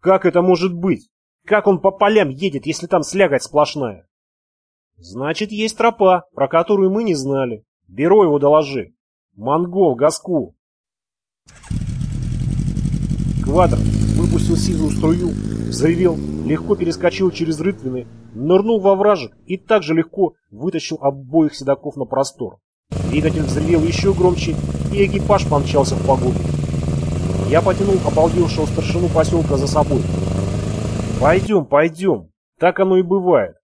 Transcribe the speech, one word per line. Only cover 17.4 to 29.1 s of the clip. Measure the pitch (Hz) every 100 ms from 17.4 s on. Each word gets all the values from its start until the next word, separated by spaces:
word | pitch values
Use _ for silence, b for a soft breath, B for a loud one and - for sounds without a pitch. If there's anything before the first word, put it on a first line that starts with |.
| 165 151
рытвины, | 170 196 127 127 117 113 -
нырнул | 107 143 185 208 226
во | 196 196
вражек | 202 196 117 _ -
и | 185
так | - 220
же | 151
легко | 165 160 - 175 _ _
вытащил | 101 160 165 - 160
обоих | 139 139 131 160 156 -
седаков | 135 139 147 143
на | 123
простор. | 131 139 - 113 - _ _ _ - -
Двигатель | 151 156 156
взревел | 160 151 160 170
ещё | 165 - 196
громче, | 180 180 170 165 156 - - -
и | 202 196
экипаж | 196 - 202 -
помчался | 143 160 147 135 -
в | -
погоню. | 131 - - - - - - - - - - - - -
Я | -
потянул | 196 180 196 190 -
обалдевшего | - 165 180 165 - 151
старшину | - - 170
посёлка | 175